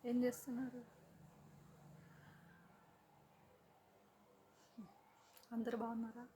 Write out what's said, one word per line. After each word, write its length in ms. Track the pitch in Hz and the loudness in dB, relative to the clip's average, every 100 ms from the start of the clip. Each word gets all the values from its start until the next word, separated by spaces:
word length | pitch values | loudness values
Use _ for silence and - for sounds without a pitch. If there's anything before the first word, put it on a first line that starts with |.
ఏం 200 | 240 247 | 6 8
చేస్తున్నారు? 600 | 247 247 277 240 262 247 233 - - - - - - - - - - - - - - - - - - - - - - - - - - - - - - - - - - - - - - - 190 - - - - - - | 8 6 -2 0 0 -2 -10 -16 -18 -18 -18 -16 -18 -16 -18 -18 -16 -16 -16 -16 -16 -18 -18 -20 -20 -20 -20 -20 -20 -20 -20 -20 -20 -20 -20 -20 -20 -20 -20 -20 -20 -20 -20 -20 -14 -10 -10 -12 -20 -20 -20 -20 0
అందరూ 260 | 233 226 220 | 4 4 4
బాగున్నారా? 480 | 226 226 226 233 254 | 2 2 0 -2 -10